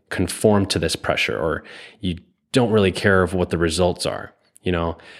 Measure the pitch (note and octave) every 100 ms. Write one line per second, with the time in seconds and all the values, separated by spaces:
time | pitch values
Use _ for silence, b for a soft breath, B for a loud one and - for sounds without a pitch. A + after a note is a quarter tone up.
0 | - - F2 - G#2+ G#2 F#2+ G2 E2 -
1 | - - - A1 D#2+ D2 - B B B
2 | F2+ E2 _ _ _ C3+ A#2 G#2+ G2 -
3 | G#2+ F#2+ F2+ F#2 F2 E2+ E2 D#2+ F2+ E2+
4 | D#2+ - - _ _ _ F2+ E2+ E2 E2
5 | B